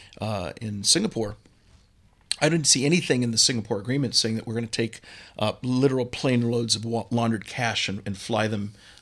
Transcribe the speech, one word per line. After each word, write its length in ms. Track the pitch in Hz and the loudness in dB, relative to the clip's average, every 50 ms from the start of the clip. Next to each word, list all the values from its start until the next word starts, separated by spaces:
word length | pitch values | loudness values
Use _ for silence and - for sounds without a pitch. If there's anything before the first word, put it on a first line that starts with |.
| - - - - | -20 -18 -12 -8
uh, 320 | 104 110 107 98 90 78 - - | -6 -4 -4 -4 -4 -6 -8 -8
in 220 | 110 107 104 101 | -8 -8 -6 0
Singapore, 540 | 95 - - 175 214 208 - 113 110 101 101 - _ _ _ _ _ _ - - _ _ _ _ _ _ _ _ _ - - - | 2 4 4 4 2 0 -2 -2 -4 -4 -6 -12 _ _ _ _ _ _ -20 -20 _ _ _ _ _ _ _ _ _ -10 -2 0
I 60 | 147 156 | 2 2
didn't 200 | 165 165 143 - | 2 4 4 4
see 180 | - 135 123 | 4 4 4
anything 360 | 143 175 175 - - 139 123 | 4 4 4 4 2 2 2
in 100 | 123 117 | 2 0
the 60 | 113 107 | 2 2
Singapore 400 | - - 127 113 - - 113 101 | 2 2 2 0 -2 -2 -4 -4
agreement 360 | 98 120 131 143 139 107 - | -2 -2 0 0 0 0 2
saying 220 | - - 110 110 | 0 0 0 -2
that 100 | 110 - | -4 -4
we're 80 | 117 110 | -4 -4
gonna 120 | 117 117 | -4 -6
take, 340 | 107 - - 113 113 - - - - - - - - - - | -4 -2 -2 -2 -2 -4 -10 -20 -20 -20 -20 -20 -12 -6 -2
uh, 140 | 107 107 - - | -2 -2 -2 -2
literal 440 | - 123 127 127 135 139 131 131 120 | -2 0 2 4 4 4 4 2 -2
plane 440 | 123 - - - 135 127 120 120 117 | -2 -4 -2 0 2 2 2 2 2
loads 240 | 120 117 120 113 - | 0 0 0 0 -2
of 120 | 110 110 | -2 -2
wa-, 200 | 117 113 113 - - | -2 -2 -4 -2 0
laundered 360 | 117 117 117 113 113 101 - | 0 2 2 2 0 -2 -4
cash 400 | - - - 120 113 104 - - | -8 -6 -4 -2 -2 -2 -2 -2
and, 140 | - 95 101 - | -4 -4 -6 -6
and 100 | 101 98 | -8 -8
fly 320 | 98 - - 113 107 110 107 | -8 -4 -2 0 0 2 0
them, 240 | 110 101 101 104 107 - - - - - | 0 -2 -6 -6 -10 -14 -20 -20 -20 -16